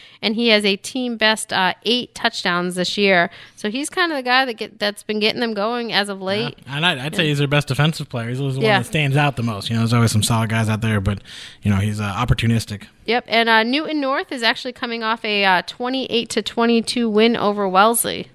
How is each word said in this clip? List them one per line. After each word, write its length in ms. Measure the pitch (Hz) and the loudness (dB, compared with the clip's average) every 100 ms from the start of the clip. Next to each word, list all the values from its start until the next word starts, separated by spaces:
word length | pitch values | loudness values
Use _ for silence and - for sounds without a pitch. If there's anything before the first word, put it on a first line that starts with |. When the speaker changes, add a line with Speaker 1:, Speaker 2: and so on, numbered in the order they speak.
| - - | -20 -6
Speaker 1:
And 140 | 202 220 | -4 0
he 120 | 233 | 4
has 160 | 214 | 4
a 120 | 208 196 | 4 0
team 400 | - 262 247 226 | -4 -6 -4 0
best, 360 | 220 220 - | 0 0 -2
uh, 220 | - 185 - | 0 0 -2
eight 300 | 196 240 - | -2 -2 -2
touchdowns 640 | - 233 - 196 175 175 180 | -4 -4 -2 -2 0 -2 -2
this 200 | 175 - | -4 0
year. 320 | 202 185 175 - - - | 2 4 2 -4 -20 -10
So 140 | 214 | -6
he's 200 | 233 294 | -6 -6
kind 220 | - 349 | -2 -2
of 40 | 294 | -2
the 60 | |
guy 220 | 247 254 | 0 2
that 100 | 262 | 2
get, 240 | 226 220 - | -4 -10 -4
that's 240 | 208 208 | -4 -4
been 160 | - 214 | -6 -2
getting 220 | 208 - | 0 0
them 120 | 233 | -2
going 400 | 208 208 240 233 | -2 -2 -2 -2
as 160 | 180 202 | -2 -2
of 140 | 196 | -4
late. 320 | 190 202 240 - | -4 -4 -4 -8
Speaker 2:
Yeah. 120 | - 139 | -10 -2
And 100 | 170 | 0
I'd, 120 | 147 | 0
I'd 180 | 143 - | -4 -2
say 80 | |
Speaker 1:
Yeah. 40 | 156 | 0
Speaker 2:
he's 80 | 143 | 2
their 100 | 143 | 2
best 180 | 147 - | 0 0
defensive 420 | 131 151 156 151 | 0 0 0 -6
player. 200 | 123 117 | -8 -6
He's 100 | 127 | -4
the 60 | |
one 160 | 139 131 | -4 0
Speaker 1:
Yeah. 180 | 220 196 | 2 2
Speaker 2:
that 60 | - | 2
stands 300 | 160 143 135 | 0 2 2
out 180 | 147 | 2
the 80 | 139 | 0
most. 260 | 117 101 - | -4 -4 -2
You 60 | |
know, 60 | 117 | 0
there's 140 | 113 | 2
always 180 | 120 117 | 4 4
some 100 | 110 | 2
solid 260 | - 113 113 | 2 0 0
guys 180 | 113 110 | 0 0
out 120 | 107 | 0
there, 200 | 110 107 | 0 0
but, 180 | 95 98 - - - - | 0 -4 -8 -18 -18 -6
you 100 | 104 | 0
know, 60 | 98 | 2
he's, 200 | 104 104 | 0 -2
uh, 140 | 104 | -4
opportunistic. 680 | 95 123 131 113 113 - 101 - _ - | -2 0 2 2 0 -2 -10 -14 _ -2
Speaker 1:
Yep, 180 | 240 - | -2 0
and, 220 | 226 233 | 0 4
uh, 160 | 220 | 4
Newton 360 | 226 277 302 311 | 4 0 -2 -2
North 300 | 269 285 381 | -2 -4 -4
is 140 | 269 | -2
actually 280 | 226 247 262 | -2 -2 -6
coming 280 | 240 247 233 | -8 -6 -4
off 220 | 220 226 | -4 -4
a, 200 | 220 208 | -2 2
uh, 180 | 196 180 - | 4 2 0
twenty-eight 600 | - 247 262 254 233 226 | -6 -4 -4 -2 -2 -2
to 120 | - | -4
twenty-two 680 | 202 - 233 233 220 247 233 | -4 0 2 2 2 -2 0
win 260 | 208 226 233 | 4 4 4
over 320 | 202 208 196 | 0 0 0
Wellesley. 600 | 185 214 233 - 87 - | 4 4 2 -2 -6 -8